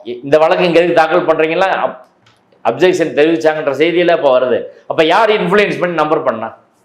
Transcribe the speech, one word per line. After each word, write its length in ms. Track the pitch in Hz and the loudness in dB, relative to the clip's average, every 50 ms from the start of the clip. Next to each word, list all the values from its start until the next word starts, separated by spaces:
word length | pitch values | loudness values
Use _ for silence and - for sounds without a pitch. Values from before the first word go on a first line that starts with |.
| - | -14
இ-, 160 | 117 120 123 - | -12 -12 -12 -4
இந்த 160 | 139 147 151 | 0 2 2
வழக்கு 260 | 156 165 185 180 180 | 4 2 2 2 0
இங்க 160 | 175 160 165 | 2 2 2
எதுக்கு 220 | 175 175 147 160 160 | 2 2 2 2 0
தாக்கல் 240 | 160 165 180 175 | 2 0 -2 0
பண்றீங்களா 420 | 165 156 - 156 156 165 175 190 190 160 110 117 | 0 0 0 0 -2 0 -2 0 0 -2 -2 -4
அப்-, 240 | 139 - - - _ _ _ _ _ _ _ _ _ _ _ - | -6 -6 -8 -20 _ _ _ _ _ _ _ _ _ _ _ -4
அப்ஜெக்ஷன் 500 | 113 123 139 165 185 170 - 165 151 120 | -4 -2 2 2 2 2 2 -2 -2 0
தெரிவிச்சாங்கன்ற 560 | 127 147 165 170 156 156 156 156 156 151 143 | 0 2 2 2 0 0 0 -2 0 -4 -4
செய்தியில 460 | 135 131 156 175 160 175 175 170 170 | -2 0 -2 0 0 0 0 0 0
இப்ப 240 | 156 147 139 127 127 | 2 2 2 2 2
வருது. 240 | 127 123 117 - - - - - _ | 2 0 -2 -4 -4 -8 -16 -20 _
அப்ப 180 | - 135 143 160 | -8 -2 -2 0
யார் 260 | 160 170 208 226 208 | 2 2 2 2 2
இன்ஃப்ளூயன்ஸ் 500 | 214 196 180 175 190 208 208 180 147 139 | 0 0 -2 0 0 0 0 0 -2 -4
பண்ணி 140 | 170 180 175 | -4 -4 -2
நம்பர் 280 | 156 151 151 156 156 - | -2 -2 0 -2 -2 -2
பண்ணா? 360 | 131 117 110 113 110 - - _ _ _ _ _ | -4 -4 -4 -6 -8 -8 -14 _ _ _ _ _